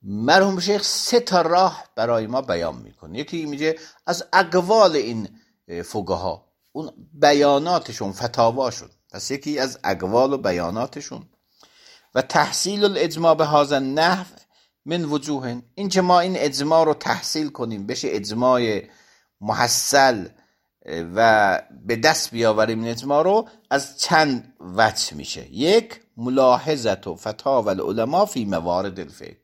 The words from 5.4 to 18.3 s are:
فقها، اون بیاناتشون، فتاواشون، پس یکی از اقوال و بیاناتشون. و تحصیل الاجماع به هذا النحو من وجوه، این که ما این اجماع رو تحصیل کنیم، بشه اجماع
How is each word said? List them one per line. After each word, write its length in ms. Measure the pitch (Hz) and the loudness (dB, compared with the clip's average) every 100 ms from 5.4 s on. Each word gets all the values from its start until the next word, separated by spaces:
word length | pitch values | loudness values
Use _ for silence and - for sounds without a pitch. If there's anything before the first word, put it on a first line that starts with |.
| _ _ _ 85 85 | _ _ _ -12 -8
فقها، 680 | 110 92 87 92 78 _ _ _ | -8 -4 -4 -4 -8 _ _ _
اون 200 | - 156 - - | -14 -14 -16 -20
بیاناتشون، 960 | 147 147 147 143 139 160 180 - 117 101 | 2 4 6 4 2 0 -4 -4 -8 -8
فتاواشون، 760 | 95 120 - 117 120 127 107 104 _ _ | -6 -8 2 2 2 -4 -6 -16 _ _
پس 200 | - - | -14 -8
یکی 280 | 139 143 147 | -8 -6 -4
از 200 | 131 - | -4 -4
اقوال 500 | - 95 90 113 127 | -6 -4 0 2 2
و 40 | 139 | 0
بیاناتشون. 920 | 104 87 85 101 127 - - - - _ _ _ _ _ _ _ _ 123 | -2 -2 -4 -4 -8 -10 -14 -16 -18 _ _ _ _ _ _ _ _ -4
و 60 | |
تحصیل 640 | 131 160 147 - 180 208 | -2 0 0 -2 -4 0
الاجماع 520 | 208 185 165 156 165 156 | 0 2 -2 0 2 4
به 120 | 156 | 4
هذا 280 | 151 143 143 | 2 2 0
النحو 500 | 135 139 165 185 180 - _ _ _ _ - | -2 0 2 0 -6 -18 _ _ _ _ -8
من 200 | 170 156 | -6 -2
وجوه، 560 | 147 143 143 127 120 - - | -4 -4 -6 -6 -10 -14 -8
این 140 | 196 | -2
که 120 | 185 | 0
ما 180 | 180 180 | 4 4
این 180 | 180 185 | 4 0
اجماع 480 | 143 135 143 160 160 | -2 -2 2 4 4
رو 80 | |
تحصیل 560 | 147 - 120 - 156 151 | 2 -2 -4 -4 -6 -6
کنیم، 380 | - 117 110 101 | -6 -8 -6 -8
بشه 200 | 123 143 | -6 -4
اجماع 680 | 101 101 | -4 -6